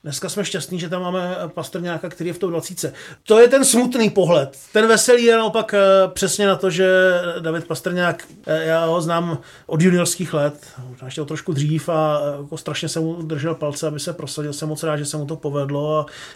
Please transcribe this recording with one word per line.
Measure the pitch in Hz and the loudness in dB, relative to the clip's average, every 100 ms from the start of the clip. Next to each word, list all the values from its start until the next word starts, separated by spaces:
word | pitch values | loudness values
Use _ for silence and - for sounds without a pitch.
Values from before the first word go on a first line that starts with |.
Dneska | 156 135 180 | -10 -8 -6
jsme | 208 | -6
šťastní, | 185 180 - 180 | -6 -6 -8 -8
že | 170 | -6
tam | 180 | -6
máme | 180 185 180 180 170 | -4 -4 -6 -8 -8
Pastrňáka, | 165 147 175 175 160 175 | -10 -10 -8 -6 -6 -10
který | - 165 | -8 -8
je | |
v | 170 | -4
top | 190 | -4
dvacítce. | 165 - 180 147 - - - | -4 -6 -8 -8 -10 -20 -20
To | - 220 | 4 8
je | 240 | 8
ten | 269 | 8
smutný | 254 226 247 247 220 | 4 2 2 2 2
pohled. | 202 170 160 135 - - | 2 4 4 2 -10 -2
Ten | 214 220 | 2 4
veselý | 220 233 247 | 4 6 6
je | 233 226 | 6 4
naopak, | 220 226 214 | 2 -2 0
eh, | 202 196 190 185 | 4 6 6 4
přesně | 185 196 - 202 | 0 -4 2 2
na | 190 | 2
to, | 190 | 0
že | 170 185 185 185 180 175 175 | 2 4 6 4 2 -2 -4
David | 160 165 165 | -4 -4 -4
Pastrňák, | 160 185 180 175 165 - - - | -6 -4 0 -2 -2 -12 -16 -4
eh, | 160 160 | -2 2
já | 165 | 2
ho | 165 175 | 2 0
znám | 165 170 170 143 - - - | 0 -2 -2 -6 -10 -20 -6
od | 156 | 2
juniorských | 185 180 170 - 165 | 4 4 0 -4 -4
let, | 156 147 147 - - 127 | -2 -2 -4 -20 -18 -18
možná | 127 131 | -16 -12
ještě | 160 | -10
o | |
trošku | 147 156 - | -8 -8 -4
dřív | 139 147 156 - | -2 -2 -2 -2
a, | 160 156 151 | 0 0 0
eh, | 147 143 | -2 -6
jako | 143 156 | -10 -12
strašně | - 143 156 | -8 -8 -6
jsem | 165 | -4
mu | 160 170 | -4 -6
držel | 160 151 160 | -8 -6 -4
palce, | 160 151 143 160 | -4 -6 -4 -6
aby | 147 | -6
se | - | -8
prosadil. | 165 143 - 147 | -10 -10 -8 -8
Jsem | 143 156 | -8 -8
moc | 151 | -6
rád, | 160 151 | -4 -4
že | |
se | 147 156 | -6 -8
mu | 147 | -8
to | 160 | -8
povedlo | 147 143 139 143 151 156 | -6 -4 -4 -4 -2 -2
a | 147 - - | -4 -12 -20